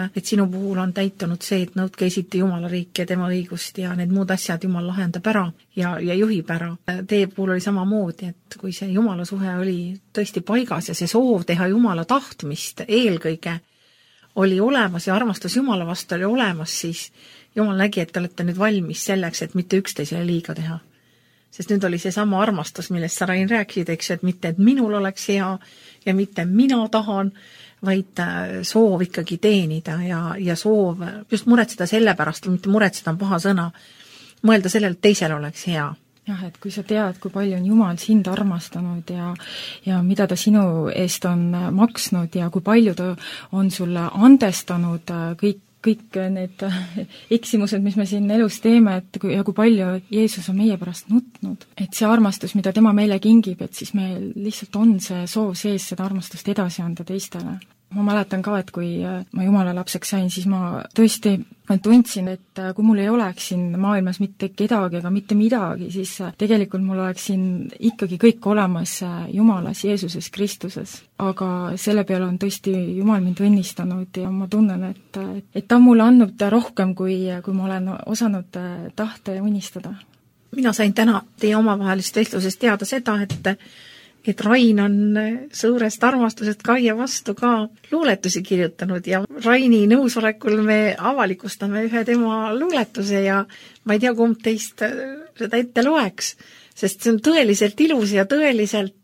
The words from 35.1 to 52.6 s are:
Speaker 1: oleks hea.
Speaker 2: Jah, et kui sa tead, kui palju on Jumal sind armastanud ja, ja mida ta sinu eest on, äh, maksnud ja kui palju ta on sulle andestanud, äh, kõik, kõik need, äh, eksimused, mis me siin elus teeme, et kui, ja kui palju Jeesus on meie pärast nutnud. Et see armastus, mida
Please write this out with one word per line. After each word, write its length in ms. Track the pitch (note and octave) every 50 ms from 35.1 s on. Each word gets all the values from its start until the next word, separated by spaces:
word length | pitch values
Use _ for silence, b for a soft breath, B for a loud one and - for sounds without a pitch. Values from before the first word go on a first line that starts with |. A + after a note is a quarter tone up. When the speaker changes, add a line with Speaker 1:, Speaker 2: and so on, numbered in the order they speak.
| G3+ - F3+ D#3 D#3
Speaker 1:
oleks 320 | D3 D3 D3 - - - F3+
hea. 160 | E3+ D#3 D3 C#3+ D#3+ - _ _ _ _ _
Speaker 2:
Jah, 140 | G#3+ G3 F3+ F#3+
et 140 | E3+ - _
kui 140 | - G3+ F#3+
sa 80 | G#3 F#3+
tead, 380 | - G#3+ G#3+ G#3+ F#3 F#3 F#3 -
kui 80 | F#3+
palju 240 | - G3 G3+ G3 F#3
on 100 | F3+ F3+
Jumal 340 | G3 A3 A3+ G#3+ F3+ F3 E3+ -
sind 240 | - A3 G#3+ F3+
armastanud 880 | F#3 F#3 - G#3 G3 F3 E3+ - - - E3+ F3+ F3 F3 F3 E3 - F3
ja, 140 | F3 F3 F3 F3 B B B B B B B B B -
ja 140 | F#3+ F#3 F3+ F3
mida 240 | F3+ G3 G#3 G3+
ta 80 | - F3+
sinu 540 | F3+ - G#3+ G#3+ G#3 G3 F3+ D#3+ E3 D3+ A2
eest 340 | - - F#3 F3+ - - -
on, 220 | F3+ F3 F3 F3 F3 F3
äh, 140 | F3 F3+ E3+
maksnud 640 | F3+ G3 A3+ A#3 A#3 - - - G3 F3 E3+ E3 -
ja 160 | F3+ E3+ E3
kui 100 | - F#3+
palju 360 | E3+ G3+ A3 A#3 A3+ G3+ E3+ E3+
ta 140 | F3+ F#3 F3 B B B B B B B F#3
on 160 | G3 G3 F#3+
sulle 380 | F3+ - F3+ F3 F3 E3+ E3+ -
andestanud, 1040 | - G3 A3 C4 C#4 C4 A#3 F#3+ F3+ - - - F3+ F3 F3 E3+ E3+ E3+ - - F3
äh, 160 | E3+ E3 E3 E3+ E3
kõik, 240 | G#3 G#3 G3+ G3+ _ _ _ _ -
kõik 300 | A3+ G#3+ A3 - - - F#3+ F#3+ F#3 F#3+
need, 300 | F#3 F#3 F#3 - - G3
äh, 420 | G3 F3+ F#3 F3+ F3 E3+ G#3 - B B B B B
eksimused, 480 | A3+ A3+ - - - G#3 G3+ - A3 G3 G3
mis 120 | G3+ F#3
me 100 | G#3+ G3+ F3+
siin 180 | G#3 G3+ G3+ G3+ G#3
elus 260 | A3+ A3+ G#3 - -
teeme, 380 | - A3+ A#3 A#3 A3 G3+ F#3 F#3
et 200 | F#3 - - -
kui, 100 | - F#3+ C3+
ja 100 | G3 G3
kui 80 | G#3 F#3
palju 380 | - G#3+ A#3 A3+ G3 F#3 F3+ F#3 F#3+ F#3 -
Jeesus 380 | G3+ G#3+ A3 G#3+ G#3+ F#3+ E3 G3
on 80 | F#3 G3
meie 160 | G#3+ A3 G3 F3
pärast 260 | F3 F3 F3 - - - A3
nutnud. 500 | B3+ B3 - - - - - - - - _ _
Et 160 | - F#3+ - -
see 140 | - A3 G#3+
armastus, 480 | A#3 A#3 G#3+ G3 G3 - - F#3 -
mida 160 | G3+